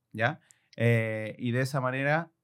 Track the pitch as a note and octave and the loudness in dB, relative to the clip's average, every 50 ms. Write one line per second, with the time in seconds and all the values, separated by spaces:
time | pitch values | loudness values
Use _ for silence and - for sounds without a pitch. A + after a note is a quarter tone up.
0 | _ _ - G#2+ A2+ B2+ - - _ _ - _ _ _ - - A2+ A#2 A#2 A2+ | _ _ -4 0 0 0 0 -4 _ _ -20 _ _ _ -4 2 4 4 4 4
1 | A2+ A2 A2 G#2+ G#2+ G#2+ - - A#2+ A#2+ A#2 B2+ C3+ C3 D3 C#3 B2+ B2+ C3 C3+ | 2 0 -4 -4 -6 -8 -8 -6 -4 -2 0 0 -2 0 -2 -2 -2 -2 -2 -2
2 | C#3 D3 D3+ E3 E3 - _ _ | 0 0 0 0 -2 -6 _ _